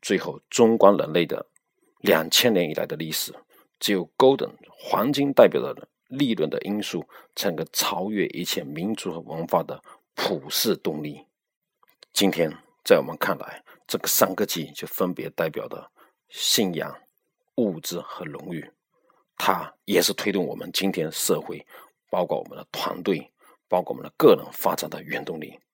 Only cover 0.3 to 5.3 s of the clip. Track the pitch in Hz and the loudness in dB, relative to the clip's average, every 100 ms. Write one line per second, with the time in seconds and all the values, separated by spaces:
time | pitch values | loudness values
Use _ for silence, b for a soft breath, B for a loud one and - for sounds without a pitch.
0.3 | 73 _ - 117 113 101 98 - 82 85 | -12 _ 4 6 8 8 6 0 0 0
1.3 | - - _ _ _ _ _ 98 82 82 | -4 -8 _ _ _ _ _ 2 2 4
2.3 | - 123 101 85 76 - 76 80 78 - | 2 4 2 0 -2 -6 -6 -6 -6 -8
3.3 | - _ b b _ - 98 85 _ 131 | -10 _ b b _ -2 0 -2 _ 6
4.3 | 135 - - - - - - 117 147 143 | 6 -2 -8 -20 -18 -2 0 2 0 2